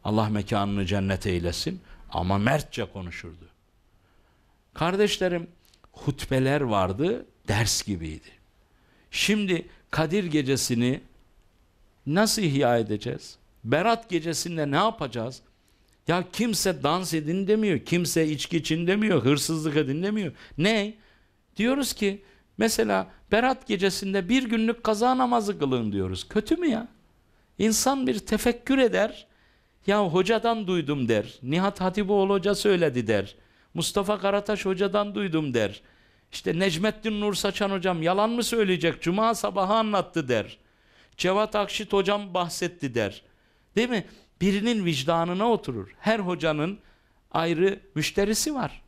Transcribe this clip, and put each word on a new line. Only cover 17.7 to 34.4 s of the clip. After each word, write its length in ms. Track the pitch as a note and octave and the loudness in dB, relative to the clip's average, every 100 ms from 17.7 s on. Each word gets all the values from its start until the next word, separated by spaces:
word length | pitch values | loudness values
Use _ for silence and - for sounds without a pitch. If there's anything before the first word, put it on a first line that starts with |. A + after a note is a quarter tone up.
| F3 | 0
kimse 480 | - F3 F3 E3+ D#3+ | 0 0 2 2 0
içki 300 | D3 - E3 | -2 -2 -2
için 300 | C3+ D#3+ F3 | 0 0 2
demiyor, 360 | G3+ G#3+ E3 | 2 4 4
hırsızlık 540 | A#2 D3 - D#3+ D#3 D3 | 4 2 2 -2 0 0
edin 260 | C3+ D3 | 0 -2
demiyor. 280 | G3 G#3+ F3+ - - - | -2 -2 -4 -8 -14 -2
Ne? 360 | F3+ A3 G3+ A3 _ _ _ _ _ - | 2 2 -2 -8 _ _ _ _ _ -2
Diyoruz 360 | A3+ C4+ B3+ | 0 2 -2
ki 300 | - G3+ G3+ - _ _ - | -2 -2 -4 -14 _ _ 0
mesela 500 | A3+ A3 A3 F#3+ F#3 - - | 0 2 2 0 -2 -12 0
Berat 360 | G#3 B3+ B3+ - | 2 2 0 -2
Gecesi'nde 640 | G3+ G3 F#3+ G3 G3 F3+ | 0 0 0 -2 -2 2
bir 140 | B3+ | 0
günlük 400 | B3+ A3+ A3+ A#3 | 2 0 0 0
kaza 340 | - G#3+ A#3+ B3+ | 0 2 2 2
namazı 420 | B3 A#3+ G3+ F3 | 2 2 0 -2
kılın 320 | C#3+ B2+ A2 | 0 0 0
diyoruz. 380 | G2 F#2 F#2 - | -2 -2 -4 -2
Kötü 260 | G#3+ G#3+ E4 | -4 0 0
mü 120 | F4 | 2
ya? 200 | A3 A#3+ _ _ _ _ _ _ - | -2 -6 _ _ _ _ _ _ -2
İnsan 480 | G#3 G#3+ C4 C#4 B3+ | 0 2 0 0 0
bir 120 | A3+ | -2
tefekkür 580 | - G#3+ B3 A#3+ - C4+ | -2 0 0 -2 0 2
eder. 500 | B3 F#3 G#3+ - - _ _ _ _ _ - | 4 2 -2 -4 -20 _ _ _ _ _ 0
"Ya 180 | G#3 G3 | 2 4
hocadan 640 | E3 F#3 A3+ A#3 A3+ F#3+ | 2 2 2 2 0 0
duydum." 400 | F3+ C#3+ D3 A#2 | -2 0 -2 2
der. 320 | A2 G2+ - | 2 0 -10
"Nihat 380 | B2 D#3+ G3 G3 | -2 0 0 0
Hatipoğlu 520 | F#3 F3+ F#3+ G3+ G3 | -2 -2 0 2 4
Hoca 220 | G3+ F#3 G3 | 2 2 2
söyledi." 520 | G#3 F#3 D#3+ B2 A2 | 2 4 2 0 0
der. 280 | G#2 G2 - _ _ _ | 0 0 -10 _ _ _
"Mustafa 460 | E3 E3 G3+ G3 G#3 | -6 -2 -2 0 0
Karataş 460 | G3+ G3+ | 2 0